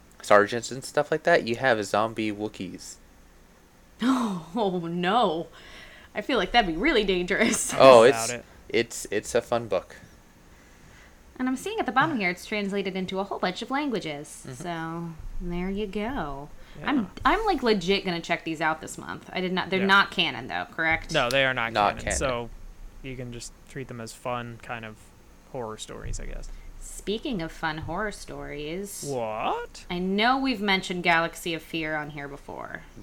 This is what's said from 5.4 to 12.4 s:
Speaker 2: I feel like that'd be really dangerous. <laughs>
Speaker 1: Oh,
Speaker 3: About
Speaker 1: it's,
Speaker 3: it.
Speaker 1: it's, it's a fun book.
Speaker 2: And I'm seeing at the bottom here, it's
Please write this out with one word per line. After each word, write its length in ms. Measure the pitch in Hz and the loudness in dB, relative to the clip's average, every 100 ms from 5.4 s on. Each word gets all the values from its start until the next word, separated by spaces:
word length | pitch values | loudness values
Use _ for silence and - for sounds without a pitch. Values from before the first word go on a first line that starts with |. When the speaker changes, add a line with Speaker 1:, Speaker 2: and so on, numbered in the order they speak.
| - - - - - - - - | -4 -12 -20 -18 -20 -20 -10 -8
Speaker 2:
I 60 | |
feel 160 | 254 247 | 0 0
like 140 | 180 | 4
that'd 160 | 240 190 | 4 4
be 60 | 160 | 2
really 240 | 196 226 | 4 4
dangerous. 680 | 196 180 180 170 226 220 - | 4 0 2 2 4 2 -2
<laughs> 40 | - | 10
Speaker 1:
Oh, 260 | 135 120 | 12 12
Speaker 3:
About 120 | 117 113 | 10 6
Speaker 1:
it's, 60 | 113 | -2
Speaker 3:
it. 120 | 120 - - - | -6 -10 -20 -2
Speaker 1:
it's, 380 | 113 117 - - | -2 -2 -6 -4
it's 240 | 104 - 120 | -4 0 -2
a 60 | |
fun 260 | - 120 117 | 0 -2 0
book. 280 | 104 - - - - - - - - - - - - - - - - | -2 -4 -14 -20 -20 -20 -20 -20 -20 -20 -20 -20 -20 -20 -20 -20 -4
Speaker 2:
And 100 | 254 | -2
I'm 60 | 262 | -2
seeing 220 | 392 440 | -4 -2
at 80 | 269 | 0
the 40 | |
bottom 280 | 254 320 262 | 2 2 2
here, 100 | 180 | 0
it's 160 | 175 | -2